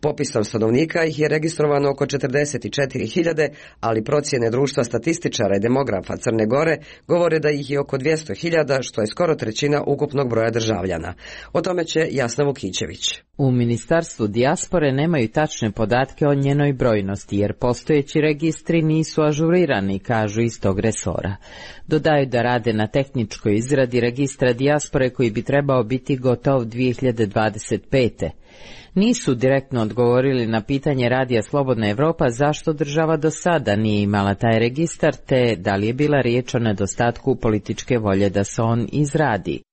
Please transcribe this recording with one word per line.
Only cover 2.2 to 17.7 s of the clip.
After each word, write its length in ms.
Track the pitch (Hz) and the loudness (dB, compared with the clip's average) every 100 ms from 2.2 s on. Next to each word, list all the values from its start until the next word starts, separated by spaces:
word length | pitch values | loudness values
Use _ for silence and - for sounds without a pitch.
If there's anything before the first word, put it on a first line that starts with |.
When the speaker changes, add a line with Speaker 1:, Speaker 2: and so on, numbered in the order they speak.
| 135 135 143 127 139 | 0 0 -2 -4 -6
Speaker 1:
četiri 340 | 147 139 131 110 | -4 -4 -2 -4
hiljade, 420 | 180 165 156 147 151 - - | 0 0 0 -2 -4 -20 -6
ali 240 | 117 110 | -2 0
procjene 460 | 110 147 147 135 113 | 2 0 0 0 0
Društva 340 | 120 139 135 | 2 0 0
statističara 720 | 120 117 160 165 147 127 101 98 | -2 -2 -2 -2 -2 0 2 2
i 40 | |
demografa 580 | 113 131 135 98 85 92 | 2 0 0 -2 -4 -4
Crne 280 | - 113 107 | -2 0 2
Gore 320 | 131 160 151 - - - | 2 2 0 -6 -20 -2
govore 320 | 175 170 156 | 2 2 2
da 100 | 151 | 0
ih 200 | 147 127 | -2 -2
je 100 | 143 | -4
oko 180 | 139 135 | -2 -2
dvjesto 360 | 131 156 156 | 0 -2 -2
hiljada, 480 | 98 170 165 147 135 | -6 -2 0 2 0
što 200 | 123 - | -2 -4
je 60 | 107 | -4
skoro 280 | - 175 151 | 0 0 0
trećina 480 | 110 110 143 147 - | -2 -2 0 0 0
ukupnog 420 | 139 147 131 131 | -2 0 -2 0
broja 200 | 113 113 | 2 2
državljana. 640 | 117 110 104 92 82 82 92 - - - | 0 0 -2 -2 -4 -6 -12 -16 -18 -6
O 80 | 160 | -2
tome 220 | 170 180 | -2 -2
će 240 | 165 156 170 | -2 0 0
Jasna 320 | 135 120 - | 0 -2 0
Vukićević. 760 | 143 131 98 90 90 - - - _ - | -2 -2 -6 -6 -8 -6 -8 -8 _ -2
Speaker 2:
U 140 | 135 | 2
Ministarstvu 760 | 123 120 117 - 165 165 - 107 | 2 2 -2 0 0 0 -4 -2
dijaspore 640 | 104 127 175 - 180 151 | 2 2 0 0 0 2
nemaju 360 | 131 160 165 110 | 2 0 0 0
tačne 440 | - 151 - 113 | 0 -2 0 -4
podatke 560 | 98 110 120 135 - 147 | -2 0 0 0 0 2
o 60 | |
njenoj 400 | 139 139 143 143 | 2 2 2 2
brojnosti, 640 | 127 127 107 98 98 - 101 | 2 2 2 0 -6 -4 -2
jer 160 | 101 | 0
postojeći 680 | - 123 | 0 -2